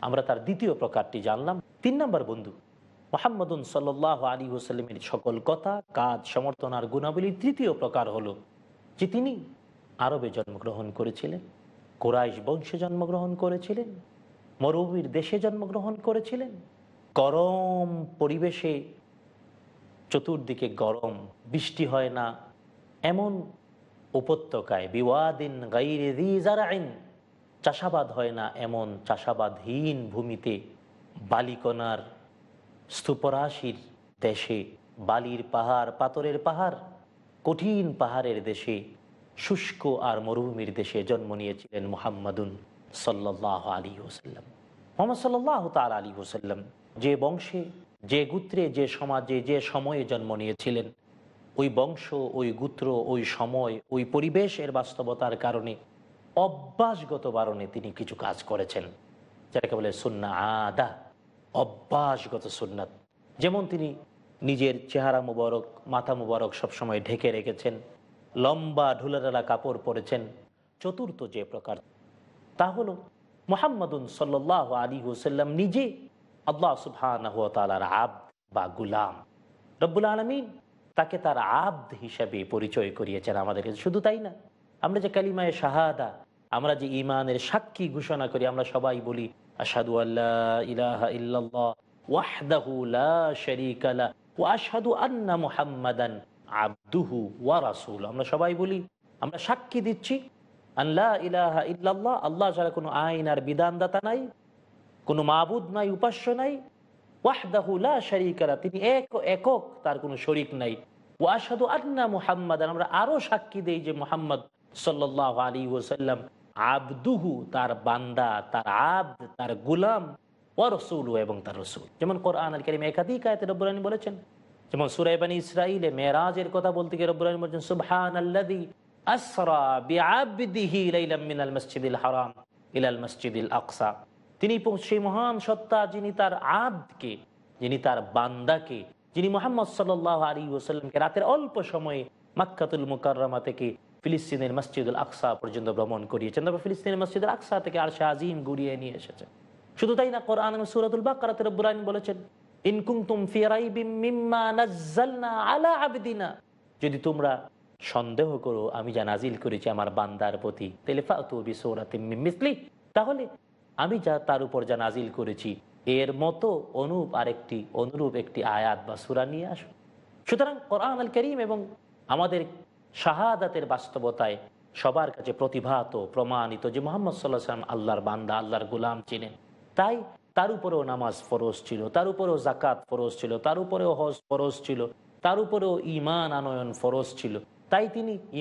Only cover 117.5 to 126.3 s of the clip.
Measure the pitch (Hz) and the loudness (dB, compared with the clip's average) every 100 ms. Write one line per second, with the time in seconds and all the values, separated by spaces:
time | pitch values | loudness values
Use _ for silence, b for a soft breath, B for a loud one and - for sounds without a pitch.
117.5 | 135 123 110 113 123 123 120 117 104 - | 0 0 2 2 2 0 0 2 2 0
118.5 | 117 107 104 147 185 165 - 123 - 120 | -2 2 4 4 4 0 -6 -14 -8 -6
119.5 | 107 123 170 202 220 156 139 _ _ _ | -4 0 4 4 2 -2 -14 _ _ _
120.5 | - 240 190 - 160 120 113 107 104 98 | 2 2 2 -2 -4 0 0 0 -2 -6
121.5 | 101 98 - - - 170 185 185 175 160 | -10 -10 -12 -12 -4 0 2 0 0 0
122.5 | 151 147 151 151 151 175 247 233 214 196 | -2 -2 0 0 0 0 0 0 0 0
123.5 | 185 196 196 196 220 208 190 - - - | 0 0 0 -2 -2 -4 -10 -16 -20 -20
124.5 | - - 139 139 - 170 165 175 175 175 | -20 -6 0 0 2 4 4 2 0 -2
125.5 | 175 180 196 160 131 139 147 180 | 0 2 2 0 2 4 4 4